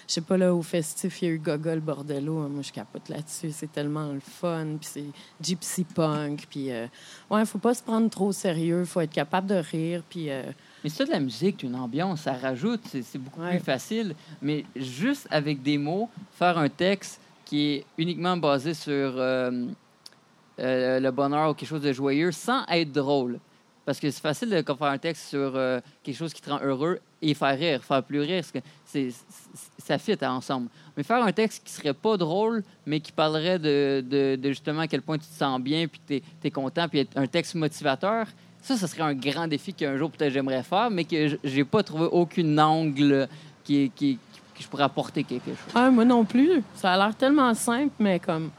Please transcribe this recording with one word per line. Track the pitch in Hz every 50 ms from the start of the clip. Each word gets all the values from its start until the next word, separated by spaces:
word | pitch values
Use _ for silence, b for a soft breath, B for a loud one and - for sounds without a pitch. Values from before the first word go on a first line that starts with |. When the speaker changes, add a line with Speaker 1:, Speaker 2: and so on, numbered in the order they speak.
| B
Speaker 1:
je | B -
sais | -
pas, | 165 - 190
là, | 185 185 180 180
au | 175
festif, | 165 - - 175 156 - - - - 190 - - -
il |
y | 170
a | 165
eu | 160
Gogol | 151 175 151 151 151 170 165 160
Bordello, | 156 156 147 135 143 151 147 139 139 156 160 160
hein, | 151 143
moi, | 143 143 135
je | -
capote | - - 104 - - - - -
là-dessus. | 160 143 156 - - - - 160 151
C'est | - - 151 -
tellement | 151 147 147 147 151 156 147 143
le | 139
fun. | - - - - - 175 170 160 160 156 151 156
Puis | 156 - -
c'est | 151 147 143 139 B B B B B
gypsy | 160 160 185 175 - - - - 180
punk. | - - - 160 156 151 151 151 147 147 143 - -
Puis, | - 147 135 135
euh, | 123 117 117 127 B B B B B B B B
ouais, | 202 214 220
faut | 214 - 208
pas | - 233 247
se | - -
prendre | - 226 226 226 220
trop | - - 190
au | 208 190
sérieux. | - - 196 165 160 165 170 170 175 180
Faut | 170 - 185
être | 160 151 -
capable | 175 143 151 - 185 190
de | 196 208
rire, | 185 160 - - 160 160 165 175 175 160 -
puis, | - 180 160 147
euh, | 135 135 - - - B B B B B -
Speaker 2:
Mais | -
c'est | 156 - 277
de | 277
la | 339 160
musique, | 143 131 110 113 147 196 202 202 -
une | - 123
ambiance, | 127 131 120 117 139 175 196 185 156
ça | - 143 135
rajoute, | 127 127 135 131 123 147 220 240 220 226 -
c'est, | - 135 117
c'est | - - 139
beaucoup | 127 135 - 160
Speaker 1:
Ouais. | 165 175 180
Speaker 2:
plus | 180 -
facile. | - 139 123 - - 214 226 226 196 147 B B B 156 B
Mais | - 143 151 151 - - -
juste | 123 135 127 123 131 180 254 285 277 - - 151
avec | 151 143 147 151 135
des | 127 139 147 143
mots, | 143 147 170 196 226 233 - - - - - -
faire | 175 180 175 165
un | 151 139
texte | - - 170 185 202 190 - - - - b b b _ _
qui | - - 147 147 147 143
est | 135 - - _ -
uniquement | 160 175 175 151 170 180 185
basé | 175 160 151 139 135 123 160 170
sur, | 156 - 151 143
euh, | 139 139 135 127 131 127 127 131 127 127 127 123 123 123 117 - - _ _ _ _ _ - - _ _ _ _ _ _ _ _ -
euh, | - 127 131 127 127 127 127 131
le | 131 135
bonheur | 131 127 139 139 143 147 156 156
ou | 147
quelque | - - 120
chose | 156 156 143
de | 147 135
joyeux, | 120 139 139 139 143 160 180
sans | 165 - - - 240 269 226
être | - 170 170 165 151 131
drôle. | 147 139 135 143 139 127 123 120 - b b b b b b _ _ _
Parce | - 139 -
que | - 147 127
c'est | - -
facile | 160 143 - - 233
de | 202 170 151
faire | - 143 123 151
un | 143 139 139
texte | - 165 160 - - -
sur, | - 139 139 139 127
euh, | 131 131 127 127 123 120 b b b _
quelque | - 135
chose | 117 160 165 -
qui | -
te | - -
rend | 143 143 -
heureux | 139 135 127 147 165 180 - - _ _ _
et | - 156 147
faire | - 151 139 139 131
rire, | 156 175 147 123 -
faire | - 147 135 127
plus | - 139 143
rire, | 147 147 185 185 156
parce | - -
que | 135 B B B B B
c'est, | - - 147 135 123
c'est, | 120 - - - - - - - - - - - _ - -
ça | - 151 -
fit | - - 208 160 -
ensemble. | 135 127 131 123 - 143 131 120 117 B B B B B
Mais | - 147
faire | - 226 247 240
un | 202 170
texte | - 220 214 - - -
qui | - -
serait | - - 190 180
pas | - - 220 220
drôle, | 196 175 151 165 190 214 220 233 226 190 b b b _
mais | 143 147 156
qui | 156 -
parlerait | - - 160 156 156 156 156 175 185 180
de, | 151 151 143 143 143 139 139 135 131 123
de, | 135 139 139 135 135
de | 131 127 139
justement | 135 - - 165 151 156 160
à |
quel | 156 160 143 -
point | - 156 151
tu | 151
te | - -
sens | - 165 139 131 127
bien, | 127 131 151 160 165 156
puis | - - -
t'es, | - 143 131 B B B B
t'es | - 147 -
content, | 143 135 131 - 170 170 156
puis | - 151
être | 135 - - -
un | 139
texte | 123 - 170 156 - -
motivateur, | 170 156 151 156 - - 147 135 - - 190 220 226 220 208 - B B B B B -
ça, | - 269
ça | 233 185 151
serait | - - 160
un | 151 143
grand | 135 120 143 135 156 170
défi | 165 147 131 - - 190
qu'un | - 165 143 139
jour | 135 151 160
peut-être | 131 - 156 143 127
j'aimerais | 139 135 135 135 127 127
faire, | - 180 190 226 247
mais | 214 175 165
que | 160 170 160 151 147
j-, | 143 - -
j'ai | 147 131 139 143
pas | - - 214 202
trouvé | - 156 156 165 165
aucun | - 175 175 165 - - 170 156 151 151
angle | 151 156 156 160 160 156 139 135 147 143 139 135 135 135 151 B B B B B _
qui, | - 143 143 139 131 -
qui, | - 147 143 135 113 - - - - - - -
que | - -
je |
pourrais | - - 135 143
apporter | 139 - - 135 - - 160 131
quelque | - 123 123 - -
chose. | - - - - -
Speaker 1:
Ah, | 240 247 262
moi | 262 233 226
non | 247 254 240 226
plus. | 190 - 240 277 320 370 302 220 - -
Ça | - - 190 180
a |
l'air | 190 196 214 214
tellement | - 262 262 285 302 269 247 226
simple, | 214 - - 233 240 294 285 - -
mais | 214 202 185 170
comme, | - - 165 160 160 156 -